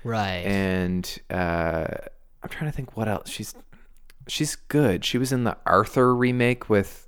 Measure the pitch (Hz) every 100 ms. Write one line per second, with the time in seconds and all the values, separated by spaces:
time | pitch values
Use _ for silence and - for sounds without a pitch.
0 | 120 113 98 90 92 98 95 92 90 90
1 | 90 - - 90 87 85 82 82 80 -
2 | - - - _ - - 151 - 127 -
3 | 110 98 - - 107 - - - - -
4 | - - - - 151 - - 147 135 90
5 | - 120 127 131 117 - - 95 104 139
6 | 123 123 123 123 120 123 - 104 98 -